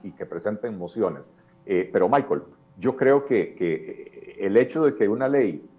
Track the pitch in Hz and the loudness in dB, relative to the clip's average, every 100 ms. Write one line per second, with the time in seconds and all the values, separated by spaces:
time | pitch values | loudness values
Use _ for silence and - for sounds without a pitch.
0 | 95 - 92 85 104 107 120 101 87 113 | -16 -12 -10 -6 -6 -6 -8 -8 -8 -2
1 | 95 71 - _ _ _ - 92 92 98 | -2 -4 -16 _ _ _ -2 0 2 2
2 | 92 143 139 73 - - _ - 123 127 | 4 2 2 -4 -6 -20 _ -4 -2 2
3 | 131 139 139 113 82 - 87 78 - - | 4 4 4 0 0 -2 -2 -2 -6 -14
4 | - - - - 98 107 131 160 151 - | -16 -18 -18 -6 2 4 2 2 0 2
5 | 101 117 131 139 110 76 - | 0 0 0 2 2 -2 -12